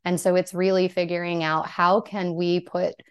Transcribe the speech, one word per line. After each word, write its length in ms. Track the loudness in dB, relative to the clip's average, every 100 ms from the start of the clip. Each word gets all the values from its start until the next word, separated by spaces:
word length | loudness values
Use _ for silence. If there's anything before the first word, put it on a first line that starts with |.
| -4
And 120 | 0
so 160 | 2 2
it's 180 | 0
really 340 | 0 2 2 2
figuring 560 | 0 -2 -4 -4 -2
out 220 | 0 -2 -2
how 340 | 0 2 2
can 340 | 0 -4 -4
we 260 | -2 0 0
put 340 | -2 -4 -4 -6 -16